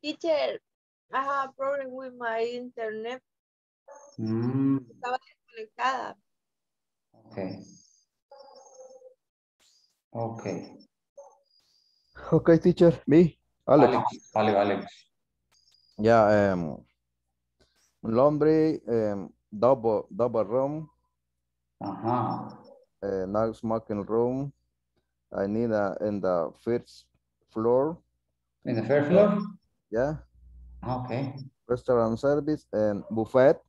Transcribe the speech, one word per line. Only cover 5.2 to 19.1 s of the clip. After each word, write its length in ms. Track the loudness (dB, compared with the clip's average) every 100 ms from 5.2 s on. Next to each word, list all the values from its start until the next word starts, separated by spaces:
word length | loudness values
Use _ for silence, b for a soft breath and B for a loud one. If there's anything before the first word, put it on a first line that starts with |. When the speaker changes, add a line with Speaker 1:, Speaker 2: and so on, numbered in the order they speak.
| _ _ _ -18 -18 -4 -4 -4 -8 -14 _ _ _ _ _ _ _ _ _ _ -16
Speaker 2:
Okay. 320 | -10 -8 -10 -18 -20 _ _ _ _ _ -20 -20 -20 -20 -20 -20 -20 -20 _ _ _ _ _ _ _ _ _ _
Okay. 440 | -8 -8 -6 -8 -8 -10 -20 _ _ _ -20 -20 _ _ _ _ _ _ _ _ -20 0
Speaker 3:
Okay, 260 | 2 6 6
teacher. 440 | 4 6 4 4 4
Me, 300 | 6 6 0 _ _ 4
Alex. 240 | 6 6
Speaker 2:
Alex, 400 | 4 -2 -8 _
Alex, 220 | -2 2 2
Alex. 260 | 0 -2 -6 -18 _ _ _ _ _ _ _ _ _ -2
Speaker 3:
Yeah, 540 | 4 6 6 6 4
um, 320 | 0 -4 -8 _ _ _ _ _ _ _ _ _ _ _ _
laundry, 760 | -2 4 4 4 4 4 2 0 -2
um, 480 | -2 0